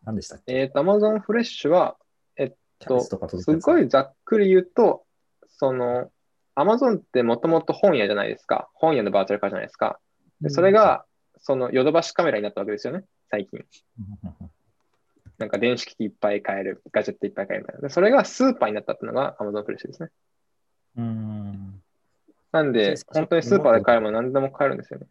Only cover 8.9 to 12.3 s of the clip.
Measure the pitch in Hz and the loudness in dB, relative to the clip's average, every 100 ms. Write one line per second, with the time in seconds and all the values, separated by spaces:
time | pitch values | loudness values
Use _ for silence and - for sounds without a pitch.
8.9 | 147 104 101 95 101 101 98 - _ 110 | 2 2 0 0 -2 -2 -4 -10 _ -4
9.9 | - _ _ _ _ 151 147 185 208 202 | -4 _ _ _ _ -4 2 4 6 6
10.9 | - - _ _ _ - 131 127 127 135 | 4 -4 _ _ _ -4 -2 0 2 2
11.9 | 160 - - 165 | 2 0 -2 0